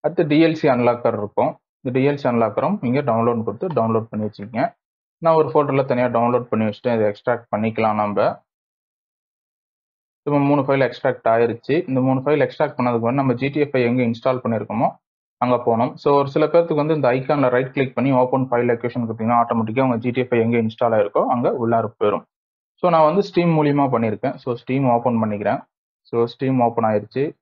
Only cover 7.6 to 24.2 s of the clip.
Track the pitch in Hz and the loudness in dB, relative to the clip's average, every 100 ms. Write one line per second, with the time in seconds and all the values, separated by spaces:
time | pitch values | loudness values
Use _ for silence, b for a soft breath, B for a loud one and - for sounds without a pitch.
7.6 | 113 110 110 107 104 101 127 196 _ _ | -2 0 0 0 -2 0 -2 -2 _ _
8.6 | _ _ _ _ _ _ _ _ _ _ | _ _ _ _ _ _ _ _ _ _
9.6 | _ _ _ _ _ _ - 143 143 143 | _ _ _ _ _ _ -2 0 2 2
10.6 | 135 139 123 - 135 123 120 113 117 110 | 2 2 2 0 -4 0 0 2 2 -2
11.6 | - 147 175 131 131 131 135 147 127 - | -2 -2 -2 -2 0 0 0 0 0 0
12.6 | 147 143 123 117 117 135 135 123 135 143 | -4 -2 -2 0 0 0 0 0 -2 -2
13.6 | 143 131 120 127 120 123 135 127 - 113 | -2 0 0 0 -2 -2 -2 -2 -2 -4
14.6 | 107 107 165 - _ _ _ _ 127 123 | -4 -2 -4 -4 _ _ _ _ 0 0
15.6 | 120 113 127 131 147 143 139 156 151 170 | 0 0 -2 -2 0 2 2 0 2 2
16.6 | 170 151 151 156 131 127 131 147 131 123 | 2 -2 0 0 0 0 0 0 2 0
17.6 | 135 - 131 - 131 127 127 135 131 120 | -2 -2 -2 0 0 2 2 0 0 0
18.6 | 123 117 123 123 117 110 113 120 117 117 | 0 0 -2 -6 -6 -4 0 2 2 0
19.6 | 110 113 131 117 123 123 123 120 113 120 | -2 0 0 0 -2 -2 0 0 2 0
20.6 | 110 110 120 110 101 - - 123 160 143 | -2 -2 0 2 0 0 0 0 0 -2
21.6 | 113 117 113 _ - 196 - _ _ _ | 0 0 -2 _ -2 -2 -6 _ _ _
22.6 | _ _ 180 165 156 180 202 - 175 156 | _ _ 2 4 4 2 0 0 2 2
23.6 | 147 143 139 117 113 104 | 2 2 0 0 -2 -2